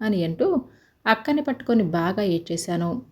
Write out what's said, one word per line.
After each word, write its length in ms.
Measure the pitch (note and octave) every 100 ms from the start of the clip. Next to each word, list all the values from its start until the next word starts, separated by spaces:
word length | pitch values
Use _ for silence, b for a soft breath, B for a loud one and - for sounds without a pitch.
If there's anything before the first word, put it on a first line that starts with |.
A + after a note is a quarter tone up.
అని 240 | A3 F#3+
అంటూ 380 | E3 E3 F#4+ D#4+ b b b b A3
అక్కని 360 | A3 D4 D4
పట్టుకొని 400 | D4 B3+ - A#3
బాగా 400 | F3 E3+ E3+ F#3+
ఏడ్చేశాను. 800 | G3+ E3+ E3+ E3+ - E3+ E3+ G3+ -